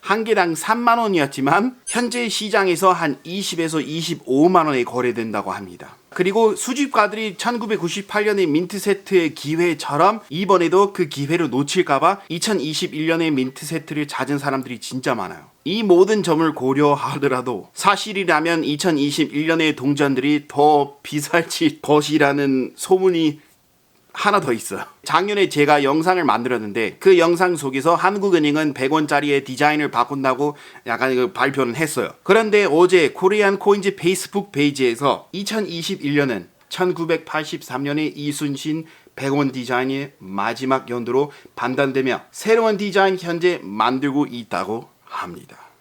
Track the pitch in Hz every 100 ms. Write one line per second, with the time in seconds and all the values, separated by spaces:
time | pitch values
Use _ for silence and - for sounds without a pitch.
0 | - 214 226 214 175 156 - 226 240 233
1 | 220 180 139 139 135 175 247 - - 226
2 | 240 240 233 - 208 208 190 165 190 170
3 | 160 135 160 190 185 170 165 156 127 156
4 | 160 165 - 135 170 185 156 131 120 120
5 | 123 113 113 104 98 98 95 87 - -
6 | _ - 180 208 220 - - 254 285 226
7 | 208 214 220 170 226 240 214 202 165 202
8 | 196 208 208 202 175 147 180 196 202 196
9 | - 190 160 - 139 160 175 156 - 143
10 | 185 220 - 156 190 185 165 185 202 196
11 | 156 139 139 170 151 127 143 190 160 139
12 | 165 190 - 165 214 196 147 147 185 151
13 | 160 165 160 139 131 - 147 160 151 151
14 | 147 - 131 143 139 135 117 120 - 127
15 | 139 117 90 85 - _ 156 208 214 175
16 | 190 190 175 160 160 - 127 135 147 143
17 | 143 139 135 127 123 104 - - 196 196
18 | 214 196 175 156 165 165 139 147 185 151
19 | 143 143 147 143 156 165 156 147 127 143
20 | 143 127 139 147 147 143 147 147 143 -
21 | - 147 147 170 165 - 156 - - 151
22 | 143 151 143 143 139 131 123 - - 185
23 | 185 170 156 147 _ _ _ _ _ _
24 | _ - 208 196 147 113 - 98 - _
25 | - 160 196 208 175 147 143 147 139 151
26 | 170 185 147 110 120 123 107 101 104 -
27 | 190 180 170 170 180 165 139 135 151 165
28 | 180 202 196 175 147 151 151 135 135 156
29 | 151 143 147 139 135 127 147 151 143 117
30 | 120 139 135 127 147 147 - - - 117
31 | 131 127 123 - 131 139 123 117 156 -
32 | 95 - - 214 220 208 190 151 180 180
33 | 143 - 190 214 202 196 202 202 190 190
34 | 165 185 - 202 - 139 147 135 127 117
35 | 139 95 - 180 202 220 190 170 160 190
36 | 143 147 139 104 85 _ _ - 180 160
37 | 165 160 - 156 151 156 - 131 143 147
38 | 151 143 147 143 147 135 156 156 160 -
39 | _ - 135 143 139 127 120 127 131 135
40 | 147 _ 95 98 107 120 131 131 - 120
41 | 117 127 147 - - - 120 131 139 131
42 | 131 117 - - 208 226 220 202 208 190
43 | 196 185 170 170 180 175 92 104 113 131
44 | 143 139 143 120 113 92 95 113 135 _
45 | _ - 90 85 - - - _